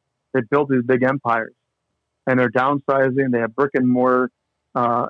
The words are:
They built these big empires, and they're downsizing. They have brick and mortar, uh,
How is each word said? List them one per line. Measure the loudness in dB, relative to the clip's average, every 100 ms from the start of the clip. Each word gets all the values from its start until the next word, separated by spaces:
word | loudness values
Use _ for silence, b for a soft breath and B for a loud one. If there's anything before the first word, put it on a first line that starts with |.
| _ _ _
They | -4 0
built | 0 2
these | 0
big | 2 0
empires, | 0 -2 -2 -2 -4 _ _ _ _ _ _ _ -2
and | 0
they're | 0
downsizing. | 0 0 -2 -2 0 0 0 0
They | -2
have | -2
brick | -2 -2
and | 0 0
mortar, | 2 2 2 -2 -8 _ _ _
uh, | -4 -2 -2